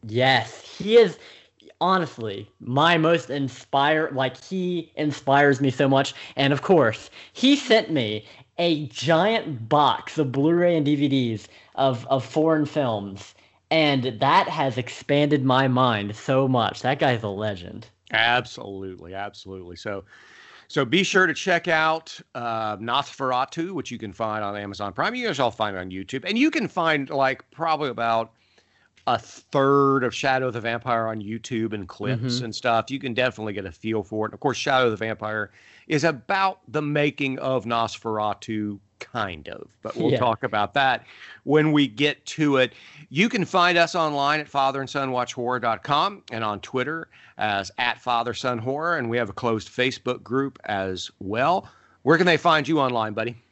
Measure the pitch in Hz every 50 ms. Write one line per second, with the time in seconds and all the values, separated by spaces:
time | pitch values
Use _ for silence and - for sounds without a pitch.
0 | - 110 107 117 123 131 135 123 113 - - - - - - - 175 202 220 240
1 | 226 190 151 - - - - - _ _ _ _ - - - _ 160 180 190 185
2 | 170 143 - - 113 110 98 107 110 - _ _ - 120 120 135 151 165 175 165
3 | 156 160 170 165 165 - 131 143 139 131 131 - - _ - 139 139 147 156 156
4 | 156 - 139 131 135 131 127 - - - 190 190 180 180 180 175 160 - _ -
5 | 151 151 135 - - - 135 143 147 143 139 127 139 135 123 - 147 135 135 135
6 | 139 - - - - - - - 139 139 143 135 - - 190 165 135 113 110 -
7 | - - - - - - _ - - 262 285 285 - - - 226 208 - 165 147
8 | 120 107 107 107 - - - - - _ _ - 170 175 165 147 151 127 - -
9 | - 139 165 156 175 208 226 226 - - 151 117 113 110 151 147 147 135 110 -
10 | - - - 151 156 135 123 135 139 156 170 170 175 175 175 160 147 139 151 143
11 | 143 143 135 135 127 120 113 104 - - - - - _ _ - 139 135 127 117
12 | 113 - 135 131 120 - - 160 156 160 160 156 147 139 - 156 143 127 113 104
13 | 98 101 95 98 - - - _ _ _ _ _ _ _ 156 160 156 147 143 135
14 | 120 131 120 107 131 135 151 185 196 - 160 156 147 135 120 123 120 - - -
15 | - _ 143 143 147 147 147 143 127 135 127 131 135 131 127 123 131 127 113 104
16 | 101 101 104 - - - 135 131 135 135 131 123 113 101 - - - 123 143 143
17 | 165 143 123 113 107 104 98 98 107 107 101 90 87 90 - - - - _ _
18 | _ _ - 110 113 120 120 123 123 120 - - - 101 98 95 95 95 92 90
19 | - 82 92 95 101 104 101 - - 95 95 95 90 87 87 85 - 113 101 98
20 | 95 _ - - - - - - - - - - - _ - 151 139 120 123 185
21 | 196 - - 196 185 175 147 - - 190 180 170 160 180 165 160 156 160 160 165
22 | 160 - - - - _ _ 127 120 117 113 113 110 107 107 95 107 117 120 139
23 | 139 - - - 135 131 127 123 131 - - 165 165 180 196 160 127 - 123 113
24 | 110 107 92 - 117 110 107 107 107 101 101 104 101 101 98 92 104 101 92 -
25 | 147 190 233 247 247 220 165 131 135 120 110 - 110 104 98 92 90 92 92 95
26 | 95 - - 131 131 180 208 233 269 320 311 330 233 175 - - 170 160 156 147
27 | 139 131 151 139 135 131 135 - - _ _ - 165 165 160 147 151 139 117 110
28 | 117 113 117 113 113 113 _ _ _ _ _ _ _ _ _ _ _ _ _ _
29 | _ - 120 117 - - - - _ _ - 147 135 135 143 143 139 139 139 135
30 | 123 123 107 - - 139 131 131 131 127 110 120 104 117 117 117 113 127 120 117
31 | 113 110 110 110 104 101 110 113 - - 127 113 110 113 104 104 98 82 - -
32 | 104 127 131 120 113 131 120 123 127 113 104 - - 127 117 113 113 - 131 139
33 | 135 135 117 107 123 127 - - 110 110 101 101 95 95 87 _ - 110 110 110
34 | 101 - 110 107 107 110 107 101 - 147 123 - - 147 139 131 127 120 110 98
35 | 110 110 110 98 107 107 107 110 104 98 _ - _ - - - _ _ 156 147
36 | 131 165 156 127 107 _ 196 190 196 190 190 _ _ - 110 156 151 147 147 147
37 | 147 147 139 - 147 135 131 127 - 131 131 131 98 113 120 117 117 110 - -
38 | _ 113 110 107 107 107 101 - - - 113 107 104 104 101 98 _ _ _ _
39 | - - _ 123 107 95 87 78 69 - - - - - _ _ _ 110 - 123
40 | - - 131 120 123 123 110 - - 117 107 107 104 101 - 143 139 135 123 110
41 | - - - - - - - - _ - 139 156 151 156 151 151 143 131 107 107
42 | 143 147 143 - _ - - - 156 147 139 131 127 120 - - - - - -
43 | 151 _ - 139 196 233 - 233 175 - - 190 175 175 180 175 170 160 - 180
44 | 165 156 147 143 139 143 151 156 151 143 - 143 135 135 131 135 135 127 - 147
45 | 139 131 127 123 123 120 - - 120 120 127 123 117 120 110 107 _ - 143 147
46 | 165 196 202 190 _ - 123 113 113 107 104 101 - - - 131 127 135 156 165
47 | 165 _ _ - - - _ - 107 107 104 98 98 95 - - 123 120 113 -
48 | - 127 120 117 117 120 110 - - 131 123 117 110 127 135 143 156 170 175 160
49 | 127 117 113 120 120 98 98 - - 120 113 110 104 - - - 123 131 123 -
50 | _ 123 123 - - - 113 131 139 139 131 - - - 107 98 95 95 92 90
51 | - - _ _ 95 95 101 113 127 151 175 196 - - _ _ _ _ _ _
52 | _ 127 160 165 180 180 165 151 - 175 160 156 147 135 165 151 139 127 123 117
53 | 110 107 104 107 110 117 120 113 _ _